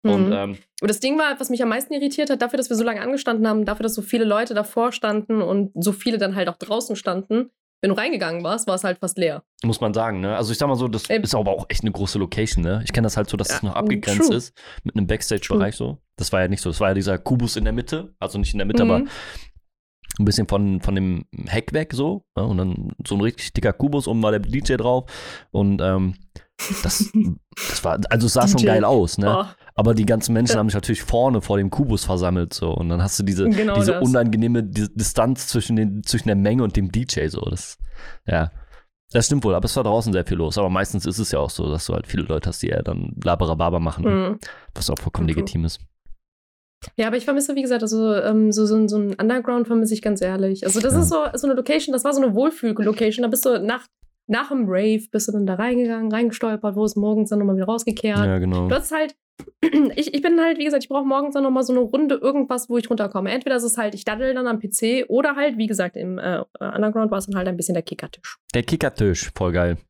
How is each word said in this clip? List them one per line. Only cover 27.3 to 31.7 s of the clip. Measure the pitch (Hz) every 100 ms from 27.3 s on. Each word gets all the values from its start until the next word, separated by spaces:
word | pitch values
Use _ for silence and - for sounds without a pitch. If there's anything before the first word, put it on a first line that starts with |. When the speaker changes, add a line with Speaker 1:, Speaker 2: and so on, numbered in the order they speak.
| 160 _ -
Speaker 1:
das | - -
war, | - 82 -
also | 113 117
es |
sah | 127 123
schon | 202
Speaker 2:
D | 107
J. |
Speaker 1:
geil | 92
aus, | 107 127 87 -
ne? | 101 -
Speaker 2:
Oh. | 196 - - -
Speaker 1:
Aber | 110
die | 110
ganzen | 104 113 107
Menschen | 113 120
Speaker 2:
Ja. | 113
Speaker 1:
haben | 107
sich |
natürlich | 101 - 110
vorne | - 117 131 117
vor | - 101
dem | 98